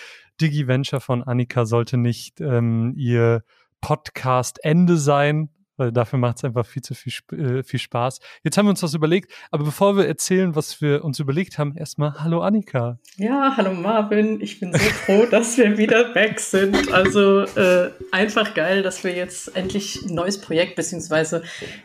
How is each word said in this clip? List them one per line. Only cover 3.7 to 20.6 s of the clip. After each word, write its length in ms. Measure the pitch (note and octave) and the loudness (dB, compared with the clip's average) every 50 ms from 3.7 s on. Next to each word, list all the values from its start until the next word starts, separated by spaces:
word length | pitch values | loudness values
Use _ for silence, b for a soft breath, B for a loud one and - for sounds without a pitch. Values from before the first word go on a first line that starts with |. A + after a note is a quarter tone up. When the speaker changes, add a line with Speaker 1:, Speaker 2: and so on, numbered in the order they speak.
| _ _ | _ _
Speaker 1:
Podcast-Ende 1160 | - - D3+ - - - - - - B2+ B2+ B2+ A#2+ - - - - D#3+ D#3 F3 F3+ F3 F3 D#3+ | -6 -4 -4 -4 -4 -8 -14 -6 -2 0 0 0 0 -2 -6 -6 -2 0 2 4 4 4 4 4
sein, 540 | C#3+ D3 C#3+ C#3+ C#3+ D3 D3+ D#3 D#3 D3 _ _ _ _ _ - | 4 4 4 4 4 2 0 0 -2 -6 _ _ _ _ _ -4
weil 160 | C3+ A#2+ A#2 | -4 0 0
dafür 260 | A#2+ A#2 - - C3 | 0 0 0 0 0
macht's 240 | A#2+ A#2+ A#2 - - | 0 0 -2 -2 -6
einfach 220 | C3+ A2 B2 A2+ | -4 -4 -4 -4
viel 160 | - - C3 | -4 -6 -12
zu 120 | - - B2+ | -12 -10 -12
viel 200 | - - B2 - | -14 -12 -12 -12
Sp-, 160 | - - _ | -12 -12 _
äh, 320 | E3 E3 D#3 B2+ B2 C3 B2+ | -8 -6 -4 -2 -2 -4 -4
viel 160 | - - B2 | -6 -6 -8
Spaß. 400 | - - - A#2+ A#2+ C3 B2 - B B B B B | -6 -6 -4 -4 -4 -4 -4 -8 B B B B B
Jetzt 140 | D#3 - G3 | -2 0 2
haben 80 | G#3 | 2
wir 60 | G#3 | 2
uns 120 | G3 - F#3 | 2 0 -2
was 100 | E3 C#3 | -4 -2
überlegt, 380 | E3 D#3+ D#3 E3+ G3 F#3+ - B B B B | 0 0 2 2 0 -2 -4 B B B B
aber 120 | B D3+ D3 | B -4 -2
bevor 320 | D3+ C#3 - G3+ G3+ G3+ | -4 -2 2 2 2 4
wir 100 | G3 F3+ | 4 2
erzählen, 480 | D3 D#3+ - - - F#3 F#3 F#3+ F3+ D#3 | 0 -2 -4 -2 0 0 2 2 0 0
was 280 | D3+ D3 - - - | -2 -4 -4 -6 -4
wir 240 | D3+ D3 C#3+ D3 - | -2 0 0 0 -2
uns 120 | D#3+ B2+ - | -4 -6 -4
überlegt 380 | D3+ C3+ C#3 E3 G3 - - - | -4 -2 -2 -2 -4 -4 -4 -6
haben, 200 | D3 C#3+ C#3 E3+ | -4 -4 -6 -8
erstmal 440 | D#3+ - - - D3 D3+ C#3+ D3 | -12 -10 -6 -4 -4 -4 -4 -4
hallo 200 | D3+ E3 E3 E3 | -4 -2 -2 0
Annika. 580 | F3 F#3+ G#3 A3 F#3+ - - C3 A#2 A#2+ A#2+ A#2 _ - - | 0 0 0 0 -2 -2 -4 -4 -2 -4 -6 -8 _ -18 -10
Speaker 2:
Ja, 400 | - G3 A3+ C4 C#4 C4+ C4+ C4+ | -6 -4 -2 0 0 0 0 2
hallo 180 | A#3 G3+ F#3+ F#3+ | 0 0 0 -2
Marvin, 680 | F3 E3+ G3+ A3+ A3 G#3 G#3 G#3+ G#3 G#3+ A3 A3 G#3 | -2 -2 0 0 0 0 2 2 0 0 0 -2 -4
ich 180 | G3+ G3+ - - | -6 -10 -10 -10
bin 140 | G3+ F3+ E3+ | -6 -2 0
so 60 | D#3 | 0
froh, 460 | G3+ A3 - - - - G3 G3+ A#3+ | 2 0 0 -2 0 2 4 4 4
<laughs> 60 | A#3 | 4
dass 260 | - A3 A#3 - - C4 | 4 2 2 2 2 4
wir 200 | A#3 G#3 G#3 G#3 | 4 4 4 4
wieder 360 | G#3+ A3 A#3 A3+ A#3+ A#3 - | 2 4 4 4 2 2 2
back 280 | F3+ G#3 A3 F3+ - | 2 2 2 0 -4
sind. 500 | - - - F#3+ G3 G3 G3+ - F#3+ F#3 | -4 -2 0 2 2 2 2 2 0 2
Also, 520 | - F#3 F#3 F#3+ F#3 G#3 G3 G3 G3 G3 G3 | 2 4 4 4 4 4 6 6 6 4 2
äh, 480 | - - - G3 F3+ F3+ F3+ F3+ - - - - - | 0 0 2 4 4 4 4 2 0 -4 -10 -8 -4
einfach 420 | - F#3 G#3 A3 - A#3 G#3+ G#3+ - | -2 0 0 0 2 0 0 0 0
geil, 280 | D#3+ D#3 F3 F#3+ G3 | -2 0 2 2 0
dass 240 | F#3+ F#3 F3+ - - | 0 -2 -4 -4 -6
wir 100 | F#3+ F3 | -6 -4
jetzt 400 | F3+ F3+ F3+ - - - - - | -4 -6 -8 -8 -12 -14 -10 -6
endlich 480 | F#3 F#3 F#3+ - G3+ - - - - - | -6 -4 -4 -4 -4 -6 -6 -8 -10 -8
ein 100 | F#3+ E3+ | -6 -4
neues 280 | D#3+ F3 F#3+ G3+ - | -4 -2 -2 -4 -6
Projekt 340 | - - D#3+ D#3+ | -6 -2 0 0